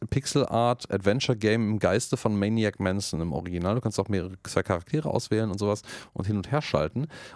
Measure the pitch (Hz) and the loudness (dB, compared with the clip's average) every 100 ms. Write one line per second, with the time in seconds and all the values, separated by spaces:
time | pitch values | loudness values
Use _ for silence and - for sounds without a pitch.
0 | 117 - - 143 131 113 120 123 - 98 | -4 -2 0 0 2 2 2 2 -2 0
1 | 98 117 - 117 107 113 107 107 92 98 | 2 2 2 2 2 2 2 2 2 2
2 | - 131 120 104 101 113 107 - 95 98 | 0 0 0 2 2 2 0 0 0 0
3 | - 80 85 69 87 87 90 113 113 101 | -2 -2 -2 -4 -4 -2 0 0 0 -2
4 | 98 98 90 95 - - 92 90 - 151 | 0 0 -2 -8 -4 -2 0 -2 -2 -4
5 | 156 - - 110 110 92 104 104 - - | 0 -2 0 0 0 0 0 -2 -4 -16
6 | - - 95 104 87 143 - - 76 117 | -12 -6 -2 -2 0 -2 0 0 0 -2
7 | 156 - - | -6 -8 -18